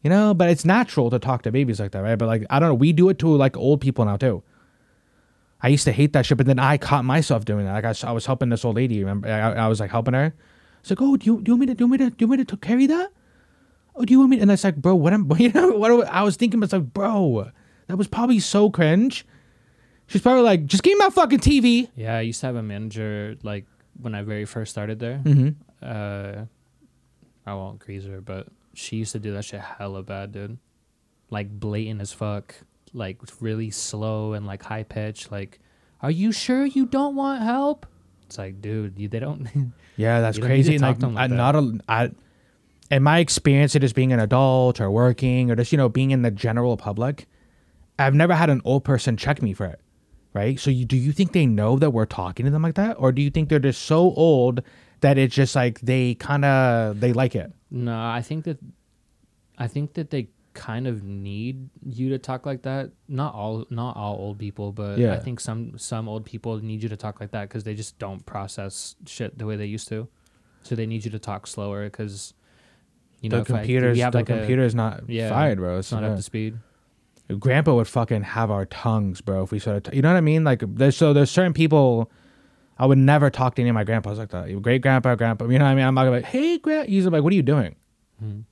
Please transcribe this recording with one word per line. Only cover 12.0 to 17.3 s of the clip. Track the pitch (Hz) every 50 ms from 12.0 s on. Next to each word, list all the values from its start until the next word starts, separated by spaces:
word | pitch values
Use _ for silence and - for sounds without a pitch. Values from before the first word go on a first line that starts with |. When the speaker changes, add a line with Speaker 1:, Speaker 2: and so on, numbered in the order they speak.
| 269
Speaker 1:
to, | 240
do | - - 226
you |
want | 220 277 262
me | 254
to | - 202
t-, | 196 -
carry | 165 233 247 269
that? | 277 311 349 370 403 _ _ _ _ _ _ _ _ _ _ _ _ _ _ _ _ _
Oh, | 285 240
do | - 254
you | 262
want | 269 254
me?" | 262 226
And | 208 202
it's | 202 185 -
like, | 196 160
"Bro, | 143 131 180 190
what | 180 143 165 196
am," | 214 190 139
<laughs> | 156
you | 165 240 247
know, | 202 - 349 370
what | 226 208 214 226
am, | 240 240 208 -
I | - 180
was | 208 208 -
thinking, | - 240 233 190 233
it's | 214 - -
like, | 190 151 120 _
"Bro, | 202 196 214 226 202 185 147